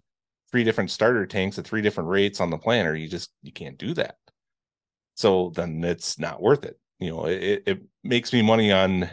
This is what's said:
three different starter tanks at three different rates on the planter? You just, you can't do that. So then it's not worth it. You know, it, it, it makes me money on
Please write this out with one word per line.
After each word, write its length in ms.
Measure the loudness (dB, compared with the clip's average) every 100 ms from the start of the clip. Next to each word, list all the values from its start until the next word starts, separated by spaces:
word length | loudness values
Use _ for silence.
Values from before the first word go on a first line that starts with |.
| _ _ _ _ _
three 140 | 0
different 260 | 2 0 -2
starter 360 | 2 2 2 0
tanks 320 | -2 -2 -4
at 60 |
three 160 | -6 -2
different 280 | -2 -2 0
rates 300 | 0 0 0
on 100 | -4
the 80 | -2
planter? 360 | 0 2 0
You 140 | -4 -6
just, 220 | -10 -12 _
you 100 | -20
can't 260 | -16 -16 -10
do 160 | -6
that. 220 | -4 -6 -8 _ _ _ _ _ _ _ _ _
So 380 | 0 2 2 0
then 280 | -4 -6 -4
it's 340 | -4 -4 -6 -6
not 240 | -8 0
worth 220 | 2 2
it. 140 | 0 -16 _ _
You 100 | -8
know, 160 | -4 -4
it, 160 | -2
it, 200 | -2 -2 -2
it 160 | -4 -8 _
makes 300 | -2 -2 2
me 100 | 4
money 300 | 6 6 6
on 380 | 4 4 2 -2